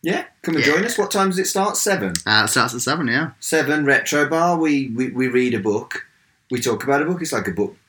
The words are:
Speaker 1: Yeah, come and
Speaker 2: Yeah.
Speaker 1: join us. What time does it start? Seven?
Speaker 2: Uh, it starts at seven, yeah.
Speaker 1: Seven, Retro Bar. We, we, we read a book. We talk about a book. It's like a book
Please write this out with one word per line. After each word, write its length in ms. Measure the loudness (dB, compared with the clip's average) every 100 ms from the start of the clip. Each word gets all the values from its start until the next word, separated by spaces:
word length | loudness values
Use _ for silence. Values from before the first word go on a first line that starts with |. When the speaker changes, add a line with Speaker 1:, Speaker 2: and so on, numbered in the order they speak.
Speaker 1:
Yeah, 260 | -2 -4 -6 _
come 120 | -4
and 100 | 0
Speaker 2:
Yeah. 100 | 2 2
Speaker 1:
join 80 |
us. 120 | 0 -2
What 140 | -2
time 180 | 2 0
does 120 | 0
it 80 | -2
start? 280 | 0 0 0
Seven? 360 | 0 0 0 -2
Speaker 2:
Uh, 180 | 2 2
it 40 | 2
starts 240 | 2 0
at 80 | 0
seven, 260 | -2 -2 0
yeah. 240 | 0 -2 -6
Speaker 1:
Seven, 440 | -2 0 0 0
Retro 440 | 4 2 2 0 2
Bar. 280 | 2 2 2
We, 340 | 2 0 0
we, 140 | -4 -4
we 160 | 0 2
read 280 | 2 2
a 40 | 0
book. 480 | 0 -2 -4 -12 -14 _ _ _ _
We 80 | -4
talk 240 | -2 -2
about 180 | 0 0
a 20 |
book. 160 | 0 -4
It's 120 | -4
like 160 | -4 -4
a 40 |
book 240 | -4 -4 -6